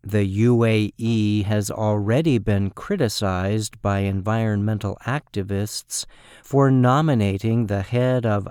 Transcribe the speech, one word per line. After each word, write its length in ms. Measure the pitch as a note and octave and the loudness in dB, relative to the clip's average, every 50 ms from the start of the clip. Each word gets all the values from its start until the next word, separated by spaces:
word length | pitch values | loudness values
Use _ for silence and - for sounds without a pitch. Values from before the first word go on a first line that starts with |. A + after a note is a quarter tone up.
The 220 | - - G2 G#2 G2+ | -8 -2 0 0 0
U 400 | F#2+ F#2+ G#2 A2+ A#2+ B2 A#2 A#2 | 0 0 2 4 4 4 4 4
A 260 | A2+ A2+ G#2+ G#2+ G2+ - | 2 2 2 0 -2 -4
E 460 | - A2+ A2+ A#2 A2 G#2+ G#2 G#2 G#2 | -4 -2 0 2 2 2 2 2 0
has 280 | G2 G2 A2 G#2 G2+ G2+ | 0 0 -2 -2 -2 -4
already 680 | - - A2 G#2+ G#2+ G#2 G2+ G#2 A#2 C#3 E3 E3 C3 A#2 | -4 -2 -2 0 0 0 0 0 0 2 2 2 0 2
been 320 | A2 A2+ G#2 G2 G2 F#2+ | 2 0 0 0 0 -2
criticized 1120 | - - - - G3+ F#3 C#3 G#2+ - - G#2+ F#2+ F#2 F2+ F#2 G2 G#2+ A2 G#2+ - - - | -4 -10 -6 -6 -2 0 0 -2 -2 -2 -2 -2 -2 -2 -2 -2 -2 -2 -4 -6 -10 -6
by 160 | - G2+ G2 G2 | -4 -2 0 0
environmental 960 | G2 G2 G2 G2 F2+ G#2+ A2 A2+ A2+ A2 G#2 G2+ G2+ G#2+ A2 G2+ - G2 G2 - - | 0 -2 -2 -2 -2 -2 -2 0 0 0 0 0 0 -2 -2 -2 -4 -6 -8 -6 -6
activists 1000 | A2+ B2+ D3 _ _ - G#2 F#2+ G2 G2 G2 G#2 G#2 - - - _ - - - - - - - - - - | -6 -6 -6 _ _ -8 -8 -6 -4 -4 -4 -4 -4 -6 -12 -10 _ -10 -10 -10 -10 -16 -20 -20 -20 -20 -20
for 280 | _ - C3+ C#3 C#3 C3+ | _ -2 2 4 4 4
nominating 960 | C3+ B2+ B2 B2 B2+ C#3+ D#3+ D#3+ C#3 A2+ G#2 G2+ F#2+ G2 - A2+ A2+ A#2+ A#2 | 4 4 4 4 4 4 2 2 2 2 2 0 0 -2 -2 0 0 0 0
the 160 | G2 G2+ G2 | 0 -2 -4
head 420 | F#2+ - A#2+ B2 B2+ B2+ B2+ B2+ A#2 | -4 -2 -2 0 0 0 0 0 0
of 240 | A2+ G#2 G#2 F#2+ - | 0 -2 -2 -4 -6